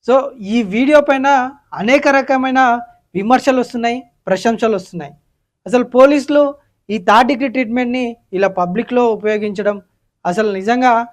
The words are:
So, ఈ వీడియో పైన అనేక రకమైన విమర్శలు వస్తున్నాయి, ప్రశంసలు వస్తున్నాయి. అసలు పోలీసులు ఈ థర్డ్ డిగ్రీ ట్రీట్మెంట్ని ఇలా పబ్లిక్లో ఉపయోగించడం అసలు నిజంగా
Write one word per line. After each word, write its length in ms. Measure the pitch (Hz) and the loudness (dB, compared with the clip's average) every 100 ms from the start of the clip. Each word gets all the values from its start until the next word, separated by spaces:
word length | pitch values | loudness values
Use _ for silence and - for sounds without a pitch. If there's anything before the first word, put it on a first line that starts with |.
| - | 0
So, 240 | 262 269 | 0 0
ఈ 300 | - 190 233 | -12 -4 -4
వీడియో 380 | 202 214 269 302 | -2 -2 4 4
పైన 500 | 294 269 269 277 254 277 _ | 4 0 2 0 0 -10 _
అనేక 340 | 156 208 277 285 | -6 0 2 2
రకమైన 720 | 269 254 262 262 262 254 240 240 _ _ | 0 0 -2 0 2 2 0 -6 _ _
విమర్శలు 460 | 175 208 247 277 262 | -6 0 2 2 0
వస్తున్నాయి, 420 | 240 247 233 254 - _ - | -2 -4 -4 -4 -10 _ -4
ప్రశంసలు 500 | 185 233 226 226 202 | 0 0 0 0 -2
వస్తున్నాయి. 380 | 185 175 143 _ _ _ _ _ 185 | -6 -14 -14 _ _ _ _ _ -2
అసలు 180 | 247 | -2
పోలీసులు 720 | 247 247 277 294 254 294 285 285 _ _ - | 2 4 6 4 2 2 2 -2 _ _ -10
ఈ 80 | 208 | -4
థర్డ్ 300 | 185 214 240 | 2 4 4
డిగ్రీ 200 | 262 269 | 0 -2
ట్రీట్మెంట్ని 680 | 240 226 240 247 254 240 233 _ | -4 -4 -2 -2 -4 -6 -10 _
ఇలా 160 | 185 190 | -2 -2
పబ్లిక్లో 640 | 185 180 190 240 247 240 | -2 -4 -4 -2 0 0
ఉపయోగించడం 680 | 208 214 214 208 202 202 202 _ _ _ _ 175 | -2 -4 -4 -6 -4 -4 -4 _ _ _ _ -6
అసలు 260 | 180 220 | -2 -2
నిజంగా 540 | 190 196 247 254 226 247 | -4 -2 0 2 0 -2